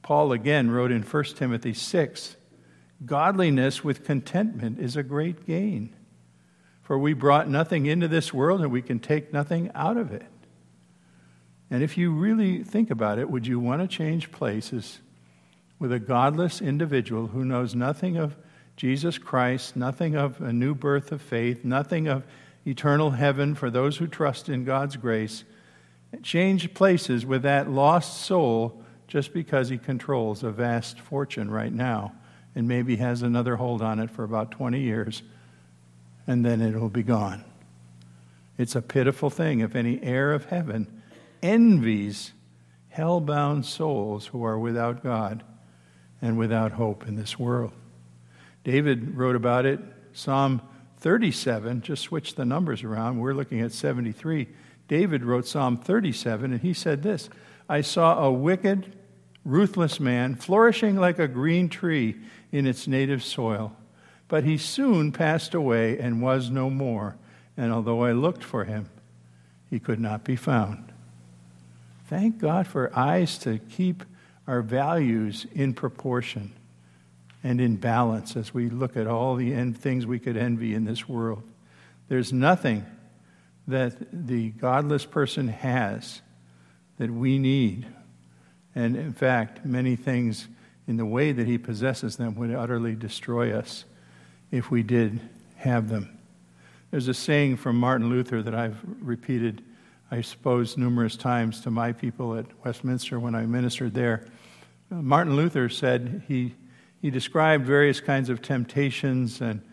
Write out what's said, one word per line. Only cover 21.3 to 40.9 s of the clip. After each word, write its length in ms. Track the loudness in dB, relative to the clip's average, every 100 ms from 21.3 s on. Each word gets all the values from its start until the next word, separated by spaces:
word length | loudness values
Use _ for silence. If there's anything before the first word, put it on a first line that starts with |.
| -2 0 -2
nothing 420 | 0 -2 0 -2 0
of 180 | -2 -4 -20 -20 -12 -8
eternal 460 | -2 2 4 4
heaven 420 | 4 2 2 0
for 160 | 0 0
those 260 | 2 0 0
who 100 | -6
trust 440 | 0 -2 -2 -6
in 140 | -4
God's 320 | 0 0 -2 -4
grace, 480 | 0 0 -2 -8 -18 -20 -20 -20 _ _ _ -14
change 520 | -2 2 4 2 0
places 500 | 4 6 6 2 -2
with 180 | 0 0
that 280 | 2 2 2
lost 500 | 4 6 6 2 -10
soul 640 | 0 2 4 2 0 -4 -20 -20 -4
just 240 | -2 -2
because 360 | -6 0 0 0
he 100 | -4
controls 640 | -4 -6 -2 -2 0 -2
a 80 | -4
vast 500 | -2 0 0 -4 -12
fortune 500 | -8 -4 -4 -4 -4
right 220 | -4 -4
now 400 | -2 -2 -2 -4 -12 -20 -20 -12
and 140 | -4 0
maybe 280 | 0 0 0
has 260 | 0 0
another 340 | 0 2 0 -2
hold 240 | -2 -2
on 200 | -2 -2
it 100 | -4
for 120 | -6
about 280 | -4 -4 -4
twenty 300 | -6 -4 -2
years, 420 | -2 -2 -4 -8 -14 -20 -20 -20 -20 -20 -20 -20 -20 -14 -2
and 180 | 2
then 180 | 2 2
it'll 260 | 0 0 -2
be 140 | -2
gone? 420 | 0 0 0 -6 -14 -20 -20 -20 -20 -20 -20 -20 -20 -20 -20 -4
It's 180 | -2
a 80 | -2
pitiful 460 | 0 2 2 2 -2
thing 320 | 0 0 0
if 160 | 0 0
any 260 | -2 -2
heir 300 | -2 0 2
of 140 | 0 -2
heaven 560 | -4 -4 -4 -6